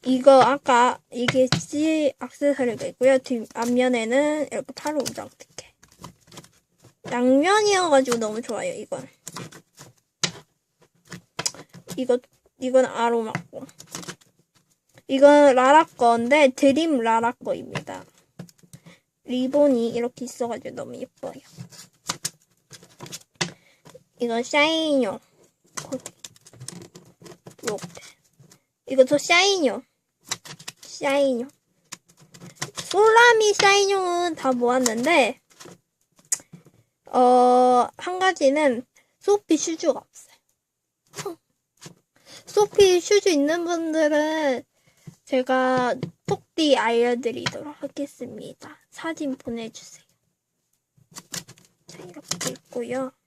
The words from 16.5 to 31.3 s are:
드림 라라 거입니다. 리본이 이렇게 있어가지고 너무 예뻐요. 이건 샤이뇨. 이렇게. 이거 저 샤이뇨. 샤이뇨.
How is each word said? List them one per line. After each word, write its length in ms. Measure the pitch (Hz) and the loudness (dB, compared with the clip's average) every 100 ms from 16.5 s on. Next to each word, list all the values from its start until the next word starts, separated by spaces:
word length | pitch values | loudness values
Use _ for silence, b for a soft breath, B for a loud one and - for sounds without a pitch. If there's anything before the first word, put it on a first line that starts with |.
드림 460 | - 277 277 330 269 | 4 2 2 0 0
라라 320 | 226 226 233 | 0 0 0
거입니다. 720 | - 226 - - - - - - _ _ - 180 _ _ b b b b _ - | -4 -8 -8 -8 -12 -12 -18 -18 _ _ -20 -20 _ _ b b b b _ -8
리본이 640 | 254 254 285 294 247 233 | -4 -2 2 4 2 0
이렇게 340 | 240 240 - | -4 -6 -8
있어가지고 500 | 247 - 240 226 - | -16 -8 -8 -8 -12
너무 220 | - 240 240 | -14 -14 -14
예뻐요. 440 | 247 _ - 262 _ - - - - _ - - - _ _ _ _ - _ _ - - _ _ 175 b b b - - _ _ | -18 _ -16 -16 _ -20 -20 -20 -20 _ -12 -12 -12 _ _ _ _ -20 _ _ -20 -20 _ _ -12 b b b -20 -20 _ _
이건 240 | 240 226 | -6 -6
샤이뇨. 800 | 247 294 302 320 320 277 220 - _ _ _ _ _ - - 262 - _ - _ _ - - - - - _ _ - - - - | -4 0 0 0 0 0 -2 -6 _ _ _ _ _ -18 -12 -12 -12 _ -20 _ _ -20 -20 -18 -20 -20 _ _ -20 -20 -20 -10
이렇게. 240 | 233 202 180 - - _ _ _ _ _ _ _ - | -8 -8 -12 -20 -20 _ _ _ _ _ _ _ -2
이거 180 | 262 | 4
저 140 | 262 285 | 4 4
샤이뇨. 640 | - 339 392 392 269 214 - _ _ _ - - - - - _ | 2 2 4 2 -2 -4 -12 _ _ _ -14 -14 -14 -20 -20 _
샤이뇨. 680 | - - 277 277 277 | -20 -6 -2 0 0